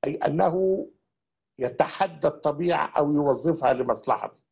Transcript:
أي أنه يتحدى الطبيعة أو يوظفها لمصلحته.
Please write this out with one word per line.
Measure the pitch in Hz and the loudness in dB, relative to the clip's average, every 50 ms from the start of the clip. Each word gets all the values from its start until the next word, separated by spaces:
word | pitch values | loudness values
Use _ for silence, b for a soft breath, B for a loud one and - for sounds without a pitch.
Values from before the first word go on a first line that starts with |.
| - | -4
أي | 143 151 | -4 -4
أنه | - - 143 143 160 190 185 160 185 190 190 190 196 - - _ _ _ _ _ _ _ _ _ _ _ _ _ - | -2 -2 -2 0 2 2 2 2 2 0 0 0 0 -4 -10 _ _ _ _ _ _ _ _ _ _ _ _ _ -6
يتحدى | 127 123 120 - 151 - - - 196 190 165 156 - 151 | -6 -6 0 0 0 0 0 -4 -4 -4 -4 -2 -2 -2
الطبيعة | 139 - - 151 143 143 175 175 170 147 151 - - - | -2 0 -2 -2 -2 0 0 0 0 0 -2 -2 0 0
أو | 147 147 | 0 2
يوظفها | 147 147 147 143 131 117 - 165 160 - 135 127 131 | 2 2 2 2 0 2 2 -2 0 2 2 2 2
لمصلحته. | 123 127 123 113 107 - - 120 - 101 104 - _ _ _ | 2 0 -2 -2 -2 0 -2 -2 -2 -2 -10 -12 _ _ _